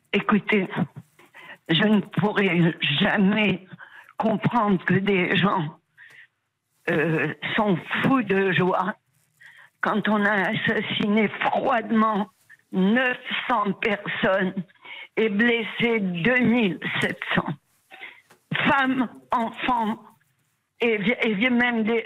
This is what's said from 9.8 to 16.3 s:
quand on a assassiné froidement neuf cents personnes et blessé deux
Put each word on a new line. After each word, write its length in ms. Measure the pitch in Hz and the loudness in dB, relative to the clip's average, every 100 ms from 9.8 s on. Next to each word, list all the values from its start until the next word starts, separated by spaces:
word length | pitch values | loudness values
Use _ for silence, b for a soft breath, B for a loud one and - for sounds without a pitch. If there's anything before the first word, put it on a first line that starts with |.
quand 280 | - 202 202 | -2 -2 0
on 160 | 208 202 | 0 2
a 240 | 208 180 | 0 0
assassiné 800 | 214 - 214 - - 214 208 208 - - | -2 -2 -2 -2 -4 0 2 0 0 -2
froidement 840 | - - 240 208 220 220 208 208 _ _ B B | 0 0 0 0 2 2 0 -4 _ _ B B
neuf 460 | 190 185 233 254 247 - - - | 0 2 4 2 -2 -6 -6 -2
cents 240 | 240 202 | 0 0
personnes 800 | 180 226 202 185 - 220 190 190 196 - B B B B - | -2 -2 -2 -6 -2 0 2 0 -4 -10 B B B B 0
et 140 | 220 | 0
blessé 680 | 202 240 233 214 - 233 226 | 2 2 2 -2 -2 0 0
deux 380 | 190 175 165 | -2 0 0